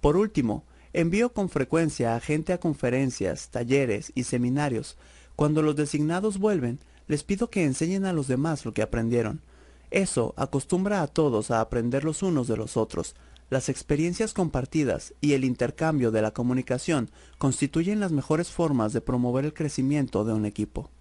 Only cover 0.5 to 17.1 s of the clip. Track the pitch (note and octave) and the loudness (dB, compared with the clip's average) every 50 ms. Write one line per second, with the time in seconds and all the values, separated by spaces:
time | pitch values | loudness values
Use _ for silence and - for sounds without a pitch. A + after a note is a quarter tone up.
0.5 | G2+ - - - - - - - - - E3+ E3 E3+ G#3 A#3 B3 - - G3 F3+ | -2 -4 -6 -14 -20 -20 -20 -6 -2 0 0 2 2 2 0 0 0 -2 -4 -2
1.5 | - D3 C3+ - - E3 E3 D#3 C#3+ - A#2+ A#2 A2+ A#2 - - D3+ D#3 D#3 - | -2 -2 -2 0 2 2 2 0 0 0 0 0 0 -2 -2 -2 -2 -2 0 -2
2.5 | F#3 F3 - E3+ C#3+ - - B2+ A#2+ C3 C#3 C3 B2 - G2+ F2+ D#2 - - - | -4 -2 0 -2 -2 0 0 0 2 2 0 0 -2 -2 -2 -2 -2 -4 -8 -8
3.5 | - A2+ A#2+ A#2 C3 C#3 C#3 B2 G#2 G#2 - - - B2+ B2 - - B2 B2 A#2+ | -6 -6 0 2 2 2 4 2 -2 -4 -4 -6 -6 -4 -4 -2 -2 0 0 0
4.5 | B2+ C#3+ D3 D3 B2 A2 - - - - - - - - - - - - D3 D3+ | 0 0 0 0 -2 -2 -4 -8 -14 -20 -20 -20 -20 -20 -20 -18 -2 0 2 2
5.5 | D3+ D#3 D#3 D3+ D3+ D3 D3+ D3 - D3 D3+ D3+ E3+ F#3 G3 A3 G3+ G3 F#3+ G#3+ | 4 4 2 2 2 2 -2 0 0 0 0 0 0 0 0 -2 -2 0 0 2
6.5 | G#3 E3+ B2+ A#2+ A#2+ C#3 - - - - - - D3+ D3 - - G3 G3 A#3 A#3 | 2 2 0 -2 -4 -6 -10 -20 -20 -20 -6 -4 -4 -4 0 -2 -2 -2 -2 -2
7.5 | - G3+ F3 C#3+ C3 - E3 E3 F#3+ G3 G3 F#3+ F3+ D#3+ C#3 C3+ - B2+ C#3+ E3 | 0 0 2 2 2 0 0 0 0 0 0 0 0 -2 0 0 0 0 2 0
8.5 | D#3+ - - A2+ G#2+ - A2 - - A#2 A2+ A2+ A#2+ A#2+ A#2 G#2+ - - - - | -2 -2 -6 -6 -2 -2 -2 0 0 -2 0 2 2 2 2 0 -4 -6 -10 -16
9.5 | - - - - - - - - - F#3+ G3 F3+ - - A#2 - - - - C3+ | -20 -20 -20 -20 -20 -20 -16 -2 0 0 0 2 0 0 0 0 -2 -4 -4 -2
10.5 | - C#3 - - - F3+ F#3+ G3+ G#3 G3 D#3 C#3+ - - D#3+ D3 A#2+ G#2+ G#2+ - | -2 -2 0 0 0 0 2 0 0 0 -2 -2 2 2 2 4 4 2 0 2
11.5 | B2 A2+ A2+ - - A#2+ A#2 A#2+ B2 C#3 D3+ D#3+ D#3 - - F#3+ F3 C#3 B2 A#2+ | 2 0 0 0 0 -2 0 0 0 0 -2 -2 -4 0 0 2 2 2 2 0
12.5 | A2+ A2 A2 - - A#2 A2 - - - - - - - - - - - - - | -2 -2 -2 -2 0 0 0 0 -2 -6 -6 -6 -8 -16 -20 -20 -20 -20 -8 -4
13.5 | B2+ C3 - - C3+ - - - D3 C#3+ D#3+ E3+ F3 - A3+ G#3+ - - F#3 D#3 | -4 -2 0 -2 -4 -4 -2 -2 0 2 2 0 0 -2 -4 -4 0 -2 -2 0
14.5 | - C3 B2 - - D#3+ D3 B2 F#2 - - - - - - D3 C#3+ C3+ C3 C3 | 0 -2 -4 0 0 0 2 2 0 -2 -4 -10 -10 -2 2 2 2 4 2 0
15.5 | B2 - B2 A#2 - - D#3+ D#3+ D#3 C#3+ B2 A2+ A2 A2 G#2+ G#2+ - - A#2+ B2 | 0 0 -2 -2 -2 -2 0 0 2 2 2 2 2 2 2 0 0 0 -2 0
16.5 | B2+ C3 B2 - B2+ B2 - - E3 C#3+ A#2 - | 0 0 0 -2 -4 -4 0 0 0 0 0 -2